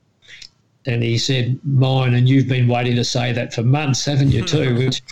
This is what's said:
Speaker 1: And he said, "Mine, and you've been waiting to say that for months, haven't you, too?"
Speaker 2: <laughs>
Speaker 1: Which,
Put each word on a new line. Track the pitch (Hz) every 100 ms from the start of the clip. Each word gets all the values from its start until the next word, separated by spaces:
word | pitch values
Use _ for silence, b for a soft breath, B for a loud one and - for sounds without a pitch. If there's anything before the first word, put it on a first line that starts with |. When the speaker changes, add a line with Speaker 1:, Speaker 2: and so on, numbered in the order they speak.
| _ _ B B B _ _ _ -
Speaker 1:
And | 117
he | 117 113
said, | - 131 120 131
"Mine, | 143 131 131 131 127 123
and | 127
you've | 135 131
been | 127 120
waiting | 123 123 120
to |
say | 117 123 123
that | 117 -
for | -
months, | 117 143 147 123
haven't | - 143 139
you, | 123
too?" | - 151 135 120
Speaker 2:
<laughs> | 131
Speaker 1:
Which, | 131 B